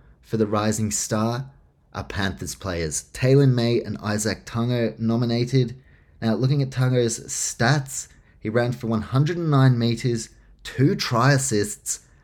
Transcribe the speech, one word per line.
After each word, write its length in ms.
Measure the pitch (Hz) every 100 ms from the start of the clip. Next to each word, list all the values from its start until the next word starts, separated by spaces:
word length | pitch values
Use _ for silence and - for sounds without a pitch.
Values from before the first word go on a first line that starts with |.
| - _
for 180 | - 110
the 100 | 104
Rising 420 | 104 107 107 107
Star 600 | - - 107 113 123 135 - _ _ _
are 100 | -
Panthers 520 | 98 95 95 90 90 -
players. 500 | 98 85 80 - -
Taylan 400 | - 131 135 135
May 280 | 123 117 120
and 180 | 107 110
Izack 460 | 104 104 107 92 -
Tago 520 | 117 120 123 110 110
nominated. 760 | 113 117 120 117 120 135 120 - _ _ _ -
Now, 120 | 113
looking 280 | 107 131 147
at 100 | 135
Tago's 480 | 127 127 127 117 110
stats, 880 | - - - - 117 147 135 - - - _ _
he 100 | 107
ran 220 | 117 120
for 160 | 120 113
one 160 | 113
hundred 340 | - 131 151 170
and 140 | 165
nine 260 | 139 131 120
meters, 520 | 117 117 131 117 - - _ _
two 320 | - - 147 196
try 380 | - 117 131
assists, 680 | 135 - 104 101 - - - _ _